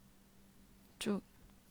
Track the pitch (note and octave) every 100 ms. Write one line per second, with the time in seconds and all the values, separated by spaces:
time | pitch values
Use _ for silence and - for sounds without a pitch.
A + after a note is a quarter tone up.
0 | - - - - - - - - - -
1 | - G3 - - - - -